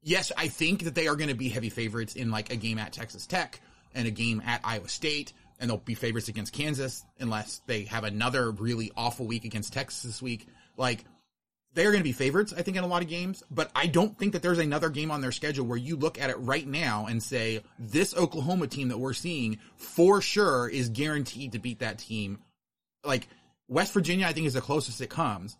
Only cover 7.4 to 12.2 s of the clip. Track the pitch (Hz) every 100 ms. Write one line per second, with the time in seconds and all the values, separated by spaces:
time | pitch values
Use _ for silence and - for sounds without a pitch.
7.4 | 104 - - 117 101 113 107 101 120 131
8.4 | 120 104 113 117 110 - 117 - 117 117
9.4 | 113 110 101 - 135 - 123 110 127 117
10.4 | - - _ - 127 107 - _ _ _
11.4 | _ _ _ - 196 208 156 120